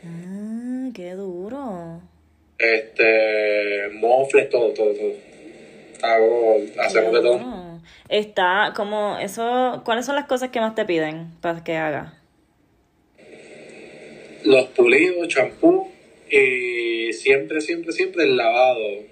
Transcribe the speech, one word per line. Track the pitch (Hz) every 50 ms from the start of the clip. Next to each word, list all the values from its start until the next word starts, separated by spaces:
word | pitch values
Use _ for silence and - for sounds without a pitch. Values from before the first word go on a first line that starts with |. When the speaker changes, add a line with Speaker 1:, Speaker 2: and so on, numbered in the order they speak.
| -
Speaker 1:
Ah, | 170 170 170 175 180 190 202 208 214 220 233 240 247 254 254 262 262 226
qué | - 180 175
duro. | 185 190 202 190 180 175 185 208 240 277 285 247 196 175 170 165 165 170 180 - _ _ _ _ _ _ _ _ _ _
Speaker 2:
Este, | 113 113 113 110 - - - - 117 110 110 110 110 110 107 107 107 104 104 104 104 104 101 101 101 104 107
mofles, | 110 110 117 123 131 139 139 - 107 104 -
todo, | - 127 117 107 -
todo, | - 110 107 104
todo. | 104 107 104 104 - - - - - - - - - - - - - - - - -
Hago, | - 117 113 113 113 113 120 120 117 113 110 104 104 107 -
Speaker 1:
Qué | -
Speaker 2:
hacemos | - 107 101 113 110 113 113
de | 120
todo. | - - 247 -
Speaker 1:
duro. | 233 254 240 190 180 175 170 170 165 - - - _ -
Está | - 208 214 208 208 - 185 180 180 202 214 202 -
como, | - 214 208 208 214 208 208 180 98
eso, | 139 202 190 214 233 233 240 254 254 254 240 - -
¿cuáles | - 226 226 247
son | 247 285
las | 285 285
cosas | - 269 254 254 254
que | 247 247
más | 226 220 220
te | 220 214
piden | 214 175 160 156 156 156 160 165 170 165 _
para | - 175 170 170 165
que | - 165
hagas? | 160 156 156 147 135 - 160 - _ _ _ _ _ _ _ _ _ _ _ _ _ _ _ _ _ _ _ _ _ - - - - - - - - - - - - - - - - - - - - - - - - -
Speaker 2:
Los | 101 - 131 127 -
pulidos, | - - 123 120 120 143 165 185 180 175 170 -
champú, | - - - - - - - 330 359 381 381 - - _ _ - - _ _ -
y | - 139 135 131 127 127 123 120 120 120 117 117 117 113 113 117 107
siempre, | - - 135 135 139 - - 156 156
siempre, | 151 - 175 170 170 165
siempre | 156 - - - - 175 160
el | 143 131 123
lavado. | 117 113 117 120 127 127 123 113 110 104 101 101 107 -